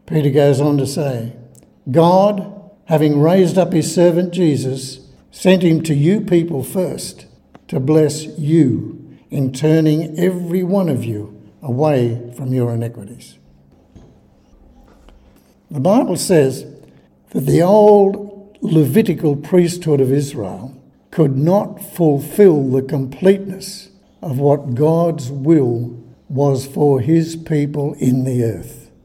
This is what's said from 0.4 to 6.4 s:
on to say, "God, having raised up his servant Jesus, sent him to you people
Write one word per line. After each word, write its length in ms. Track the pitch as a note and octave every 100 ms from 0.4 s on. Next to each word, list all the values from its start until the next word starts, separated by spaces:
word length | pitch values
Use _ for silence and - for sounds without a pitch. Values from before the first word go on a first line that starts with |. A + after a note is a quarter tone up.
| C#3+ C3
on 160 | D3 C#3+
to 80 | C3
say, 480 | F3 C#3+ A#2 A#2 - - - _ _ -
"God, 540 | C#3+ E3+ F#3 G#3 G3 E3+ - - _ -
having 340 | D#3 D3+ D3
raised 360 | D#3 F#3+ F3 F3+
up 160 | E3+
his 200 | D#3+ D3
servant 400 | F3+ F3 E3 F3+
Jesus, 680 | F3 E3 C3 B2+ C3+ - - - - _
sent 320 | - F#3 F#3
him 200 | F3 D#3+
to 120 | -
you 260 | C#3+ D3+ G#3+
people 420 | - F3